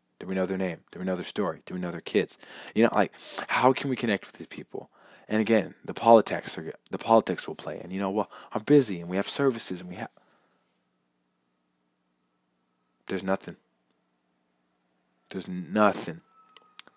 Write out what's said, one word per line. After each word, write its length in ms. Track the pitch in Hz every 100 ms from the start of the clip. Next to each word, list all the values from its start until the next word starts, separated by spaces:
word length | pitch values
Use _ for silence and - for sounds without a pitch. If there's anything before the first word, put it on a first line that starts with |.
| _ -
Do 80 | 90
we 80 |
know 120 | 95 92
their 120 | 95
name? 200 | 92 82 _
Do 80 | -
we 60 |
know 100 | 92
their 100 | 90
story? 380 | 87 - 95 76 -
Do 80 |
we 60 | 90
know 100 | 87
their 100 | 85
kids? 380 | - 104 87 - - - -
You 100 | 107
know, 60 | 113
like, 180 | - 95 - - - -
how 240 | - 123
can 180 | 131 139
we 60 | 127
connect 300 | 117 101 -
with 120 | -
these 80 | -
people? 420 | - - - - _ - - -
And 120 | 110
again, 340 | 107 110 87 -
the 100 | -
politics 600 | 90 113 117 - 82 - -
are, 160 | 80 - -
the 80 | 95
politics 480 | - 113 - - -
will 80 |
play. 240 | 78 - 87
And, 120 | 90
you 80 | 95
know, 100 | 98
well, 200 | 104 101 - -
I'm 100 | 107
busy 360 | 107 147 123 87
and 80 | 85
we 60 | 92
have 120 | 101
services 520 | - 139 117 - 90
and 100 | 90
we 60 | 95
have, 140 | 117 _ _ _ _ _ _ _ _ _ _ _ _ _ _ _ _ _ _ _ _ _ _ _ _ _ _ _ _ _ -
there's 140 | 95
nothing. 340 | 95 95 - 104 _ _ _ _ _ _ _ _ _ _ _ _ _ _ _ _ -
There's 180 | 95 87
nothing. 720 | 90 78 104 104 - - 82 - _ _ - - - -